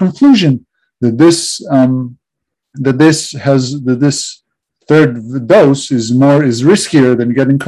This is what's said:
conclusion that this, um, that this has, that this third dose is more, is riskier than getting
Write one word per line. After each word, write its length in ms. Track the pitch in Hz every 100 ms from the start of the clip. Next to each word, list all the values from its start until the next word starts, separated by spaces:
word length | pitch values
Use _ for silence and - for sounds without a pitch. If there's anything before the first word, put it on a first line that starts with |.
conclusion 600 | 185 - 277 233 165 127 _ _ _ -
that 160 | 120 113
this, 220 | 165 170 - - -
um, 480 | 135 127 127 123 123 _ _ _ _ _
that 240 | 139 131 131
this 200 | 156 151 - 139 120
has, 160 | 135 127 143 127
that 140 | 123 143
this 120 | 139 - - _ _ _ _ -
third 240 | 151 139 120 110 131 113
dose 380 | 208 143 139 - 127
is 80 | 110
more, 300 | 123 139 143
is 220 | 139 117
riskier 520 | 139 202 - 151 127 120
than 160 | 120
getting 280 | 123 135 139